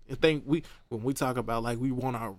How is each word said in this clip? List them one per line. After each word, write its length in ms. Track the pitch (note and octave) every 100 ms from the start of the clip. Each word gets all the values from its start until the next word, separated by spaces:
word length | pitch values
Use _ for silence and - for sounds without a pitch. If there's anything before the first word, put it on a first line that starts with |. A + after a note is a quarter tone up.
| -
And 120 | C3+
think 240 | D#3+ D3 C3+
we, 160 | D#3 - - -
when 140 | A2+
we 100 | B2
talk 240 | C3+ C3 B2
about, 260 | A2 A#2
like, 160 | A#2 A#2
we 120 | C3
want 240 | B2+ B2+ A#2
our 200 | A2+